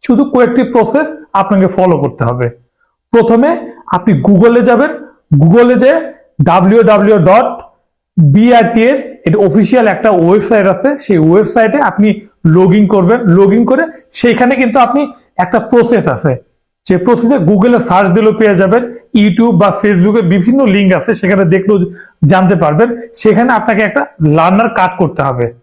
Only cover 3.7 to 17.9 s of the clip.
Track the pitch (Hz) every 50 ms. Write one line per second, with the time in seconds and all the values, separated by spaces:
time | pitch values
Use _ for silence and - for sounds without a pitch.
3.7 | - - - - - - - 226 190 139 127 202 202 175 214 233 233 240 214 240
4.7 | 240 220 277 311 311 - - - _ _ _ _ 156 139 151 165 175 233 240 240
5.7 | 254 - 254 262 311 330 320 - - _ _ _ _ - 147 - 165 185 175 190
6.7 | 214 233 226 226 214 202 202 202 214 202 160 180 190 226 254 - - - - -
7.7 | _ _ _ _ _ _ _ _ _ - 160 143 139 202 220 240 240 233 220 170
8.7 | - 220 220 247 285 285 - - - - _ - 160 - 202 190 143 214 202 -
9.7 | 254 254 233 214 185 - - 226 202 175 165 170 190 214 202 - 233 214 196 196
10.7 | 185 180 - 269 285 277 - - 202 165 156 160 170 202 214 - - 240 220 220
11.7 | - 294 285 202 185 - 202 214 202 202 - - _ _ _ 165 156 175 185 190
12.7 | 175 208 208 185 214 196 180 175 226 247 240 196 170 185 196 190 202 233 240 247
13.7 | 262 294 330 320 - - _ _ - - - 240 233 233 247 247 269 247 262 240
14.7 | 202 277 240 233 247 285 294 277 - _ _ _ _ - 180 180 - 220 - -
15.7 | - 240 233 240 240 208 - 160 131 120 - 151 127 123 _ _ _ _ _ _
16.7 | _ _ _ - 185 180 180 214 240 240 240 226 285 262 170 156 208 196 196 254
17.7 | 240 226 240 -